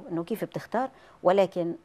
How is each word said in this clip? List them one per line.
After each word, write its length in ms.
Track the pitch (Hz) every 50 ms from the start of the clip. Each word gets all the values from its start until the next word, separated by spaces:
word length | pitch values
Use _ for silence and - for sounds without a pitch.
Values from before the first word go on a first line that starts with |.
| 175 -
إنه 120 | 180 165 165
كيف 200 | - 226 - 175
بتختار، 460 | 165 - 156 - - - 214 262 262 - - - - - - -
ولكن 520 | 180 185 196 196 - - - 170 170 170 - -